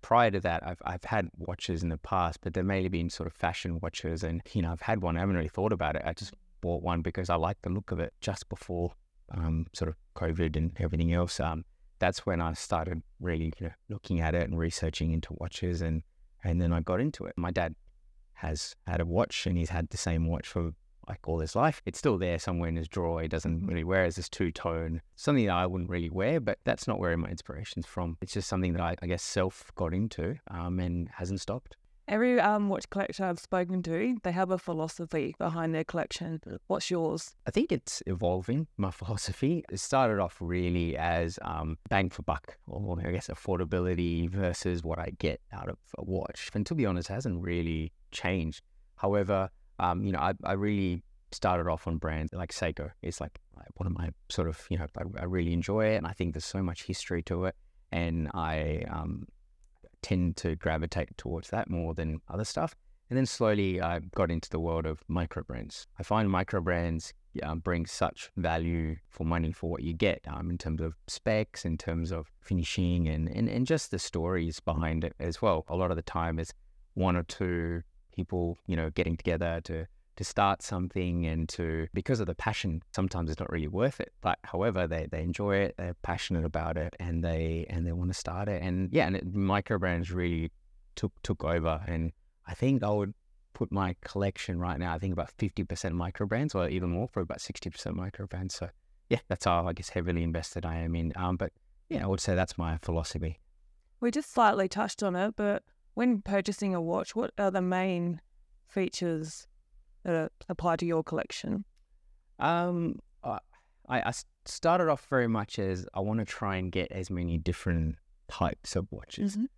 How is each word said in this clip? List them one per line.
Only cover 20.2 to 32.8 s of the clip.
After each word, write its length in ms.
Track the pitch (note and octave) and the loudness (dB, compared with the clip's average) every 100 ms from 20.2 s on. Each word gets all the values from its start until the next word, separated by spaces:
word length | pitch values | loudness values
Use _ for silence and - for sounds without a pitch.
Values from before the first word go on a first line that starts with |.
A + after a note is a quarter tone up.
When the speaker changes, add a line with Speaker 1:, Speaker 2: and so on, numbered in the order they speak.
| E2 | 2
Speaker 1:
watch 180 | E2 - | 0 -2
for, 260 | - E2 D#2+ _ - - | -2 -2 -4 _ -20 -12
like, 180 | - - | -10 -2
all 140 | E2 | -2
his 160 | D#2 - | 0 2
life. 260 | D3 D3+ | 2 2
It's 140 | - - | -6 0
still 180 | D3+ G2+ | 2 2
there 220 | F2+ E2 | 2 0
somewhere 300 | - F2 E2+ | 0 0 0
in 80 | E2 | -2
his 120 | D#2+ | -2
drawer. 340 | - E2+ E2 | -2 0 0
He 60 | E2 | 0
doesn't 300 | E2 E2 E2 | -2 0 0
Speaker 2:
Mm-hmm. 100 | F#2 | 0
Speaker 1:
really 160 | F2 | -2
wear 200 | D#2+ F#2+ | 2 4
it. 40 | F2+ | 4
It's 80 | E2+ | 0
this 120 | F2+ | -8
two-tone, 720 | - F2+ - E2+ E2 E2 E2 - - | 0 0 0 -2 -2 -2 -4 -6 -4
something 300 | - C#3+ G#2 | 2 4 4
that 80 | |
I 120 | F2 F2+ | 4 2
wouldn't 240 | F#2 F2 | 0 -2
really 200 | F2 E2+ | -2 -2
wear, 280 | F2 G#2 D#3+ | 0 2 2
but 200 | G#2+ - | 0 -2
that's 220 | - - - | -2 -2 -2
not 140 | G2+ | -2
where 160 | F#2 E2 | 0 0
my 120 | F2+ | 0
inspiration's 580 | F2+ - D2+ G2+ - E2 | -6 -8 -10 -8 -8 -6
from. 300 | - F2 E2 | -4 -4 -4
It's 120 | F#2 | -6
just 160 | G#2+ - | -4 -2
something 240 | F#2+ F#2 | 0 2
that 100 | E2+ | 2
I, 140 | E2+ F2 | 0 -2
I 40 | F2 | -2
guess, 160 | F2 | -2
self 500 | - - F#2 - - - | -2 0 0 -2 -18 -4
got 180 | F2 | 0
into, 420 | F2+ G#2+ - E2+ C#3+ - | 0 0 -2 -4 -4 -10
um, 320 | F2+ F2 F2+ | -6 -2 0
and 280 | F2+ F2 E2+ | 0 -2 -4
hasn't 320 | - F2+ F#2+ | -6 -4 -4
stopped. 360 | - A#2 - - _ - - | -4 -6 -8 -20 _ -18 -2
Speaker 2:
Every, 320 | G#3+ B3 B3 | 2 4 6
um, 280 | G3+ G#3+ G3+ | 6 4 2
watch 200 | G3 | 0